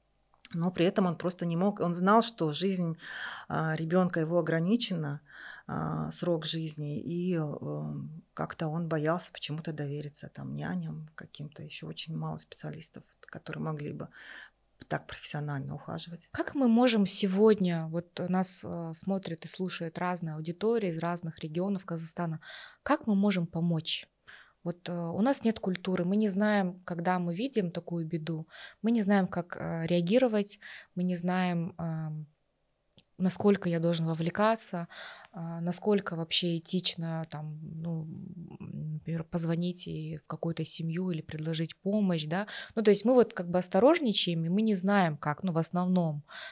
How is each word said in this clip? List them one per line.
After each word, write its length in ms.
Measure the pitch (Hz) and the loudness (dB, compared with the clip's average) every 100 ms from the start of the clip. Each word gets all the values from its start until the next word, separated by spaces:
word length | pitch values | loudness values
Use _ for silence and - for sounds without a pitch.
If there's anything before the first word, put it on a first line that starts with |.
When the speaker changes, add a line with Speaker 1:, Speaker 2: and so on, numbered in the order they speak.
| _ _ _ _ - | _ _ _ _ -8
Speaker 1:
Но 180 | 165 175 | -2 -2
при 140 | 180 175 | 2 2
этом 200 | 202 185 | 4 2
он 100 | 160 | 2
просто 280 | 175 - 175 | -4 -2 -2
не 120 | 165 | 2
мог, 220 | 202 202 | 2 2
он 120 | 175 | 0
знал, 280 | 170 185 220 | 2 6 6
что 300 | 220 - 160 | 4 0 -2
жизнь, 440 | 147 190 185 165 160 - - - - - | 0 0 0 -2 -4 -8 -10 -8 -10 -4
а, 260 | 151 160 156 | -2 0 -2
ребёнка 440 | 160 180 180 175 | 2 4 4 2
его 180 | 156 175 | 2 2
ограничена, 800 | 165 165 175 240 233 175 147 143 _ - - - - | 2 2 4 2 2 0 -2 -6 _ -18 -16 -14 -6
а, 440 | 143 156 156 156 | -4 -2 -2 -2
срок 340 | 156 175 165 156 | 0 0 0 0
жизни, 540 | 160 160 151 147 147 | -2 -4 -6 -6 -4
и, 360 | - 175 180 170 | -4 -2 0 0
э, 560 | 151 - 151 151 151 147 143 160 - - | 0 -4 -6 -6 -6 -6 -8 -12 -12 -6
как-то 320 | 151 - 160 | -6 -4 -4
он 180 | 165 165 | -2 -2
боялся 420 | 160 151 175 - | 0 0 0 -2
почему-то 400 | - - 156 160 | -6 -6 -4 -6
довериться 560 | 151 143 147 147 - - | -6 -6 -6 -8 -10 -12
там 200 | - 135 143 | -10 -8 -6
няням, 540 | 151 180 160 156 156 - | -4 -4 -6 -8 -12 -16
каким-то, 480 | - - 147 - | -18 -14 -14 -12
ещё 240 | 151 - 156 | -14 -12 -10
очень 300 | 160 - 160 | -8 -6 -4
мало 200 | 156 156 | -4 -6
специалистов, 640 | - - 156 151 160 147 - _ | -10 -10 -10 -10 -12 -14 -20 _
которые 420 | - - - 151 | -18 -16 -10 -6
могли 300 | 156 151 147 | -6 -6 -6
бы 140 | 151 156 - - - - _ _ - - | -8 -10 -14 -18 -16 -18 _ _ -18 -6
так 200 | 151 - | -6 -6
профессионально 680 | - - 151 147 143 139 147 | -10 -6 -4 -4 -4 -6 -8
ухаживать. 520 | - 165 170 170 - | -8 -8 -8 -12 -10
Speaker 2:
Как 240 | - 359 294 | -6 -4 2
мы 120 | 247 | 6
можем 380 | 226 254 226 190 | 8 6 6 4
сегодня, 840 | - 202 190 220 208 185 165 160 | 4 2 6 6 8 4 0 -2
вот 320 | 165 - - 180 | -6 -6 -6 0
нас, 340 | 185 185 - 202 | 2 2 0 -2
э, 260 | 170 165 160 | -6 -6 -6
смотрит 500 | 190 196 190 165 165 | -2 -2 -2 -8 -6
и 20 | |
слушает 500 | - 185 - 165 - | -4 -4 -4 -6 -2
разная 360 | 180 180 165 156 | -2 -2 -4 -6
аудитория 540 | 160 170 214 233 196 | -6 0 2 2 2
из 100 | 160 | 0
разных 400 | 170 175 165 - | -2 -2 -6 -8
регионов 460 | 160 160 196 190 185 | -4 -2 0 0 -2
Казахстана, 540 | 165 165 - 170 160 - - - - | -6 -6 -4 -2 -4 -8 -16 -16 -6
как 240 | - 294 - | 0 0 4
мы 80 | 196 | 4
можем 320 | 208 180 170 | 4 2 0
помочь? 600 | 165 170 165 160 - - _ - - - _ | 0 2 0 0 -6 -8 _ -20 -20 -20 _
Вот, 260 | 170 175 - | -8 -6 -6
э, 40 | |
у 280 | 175 170 175 | -4 -2 2
нас 220 | 240 277 | 2 4
нет 160 | 226 220 | 2 0
культуры, 460 | 190 180 - 180 175 | 0 -2 0 0 2
мы 120 | 208 | 2
не 120 | 220 | 2
знаем, 520 | 185 214 208 180 180 - | 2 2 4 2 -2 -8
когда 340 | 170 175 180 | -4 0 0
мы 140 | 175 170 | 0 -2
видим 360 | 269 233 175 | -2 0 -2
такую 340 | 170 - 170 160 | -4 -6 -4 -2
беду, 400 | 165 156 160 160 - - - | -4 -4 -6 -8 -14 -18 -4
мы 80 | 214 | 0
не 100 | 233 | 2
знаем, 260 | 196 202 185 | 4 4 4
как, 300 | 180 170 - | 0 -6 -6
э, 280 | 165 165 165 | -4 -2 2
реагировать, 720 | 175 175 240 254 214 202 - - - - 180 | 4 6 6 6 2 0 -6 -14 -18 -12 -2
мы 80 | |
не 120 | 180 180 | -2 0
знаем, 580 | 175 180 180 170 170 - | 0 2 2 0 -2 -4
эм, 480 | 165 160 156 156 151 _ _ _ _ _ _ - - - | -6 -4 -6 -6 -10 _ _ _ _ _ _ -18 -14 -2
насколько 500 | 185 - 202 196 180 | 0 2 4 4 2
я 100 | 170 | 2
должен 280 | 170 165 165 | 2 2 0
вовлекаться, 800 | 160 165 - 214 226 - 175 170 - - - - | 0 -2 2 2 2 -2 -6 -8 -12 -16 -16 -16
а, 280 | 185 165 170 | -10 -8 -4
насколько 540 | 170 180 214 202 - 165 | -2 0 2 2 2 -4
вообще 400 | 165 - 175 165 | -2 0 2 0
этично, 720 | - 185 175 - 165 160 160 | 0 0 0 0 -4 -4 -6
там, 280 | 151 151 151 | -8 -8 -10
ну, 420 | 156 160 165 160 | -10 -8 -6 -4
м, 920 | 156 - 190 175 165 - - - 156 156 | -6 -10 -12 -12 -12 -12 -10 -8 -6 -6
например, 280 | - 165 165 | -4 -6 -4
позвонить 640 | 175 165 165 180 175 170 | -2 0 0 -2 -4 -6
и 300 | 156 156 156 | -6 -6 -8
в 100 | - | -8
какую-то 380 | 160 165 160 156 | -6 -4 -2 -2
семью 460 | - 165 165 185 | -2 -2 -2 -2
или 100 | 160 | -2
предложить 560 | - 156 156 160 165 - | -6 -6 -4 -2 -4 -4
помощь, 480 | 190 214 196 170 151 | 0 2 2 2 0
да. 220 | 180 208 - - - | -4 -4 -8 -8 2
Ну, 80 | |
то 80 | 214 | 6
есть 140 | 196 226 | 6 6
мы 80 | 254 | 6
вот 180 | 226 | 6
как 160 | - 175 | 2 -2
бы 80 | 180 | 0
осторожничаем, 840 | 180 190 254 349 262 196 180 165 165 | 2 6 8 8 4 2 2 2 2
и 40 | |
мы 120 | 190 | 2
не 120 | 220 196 | 4 2
знаем, 420 | 190 202 170 147 | 4 4 4 2
как, 260 | 151 147 | -2 -2
ну, 100 | 190 | 0
в 40 | 160 | 0
основном. 640 | 160 175 180 185 165 147 - - - | 2 2 4 4 4 0 -6 -14 -14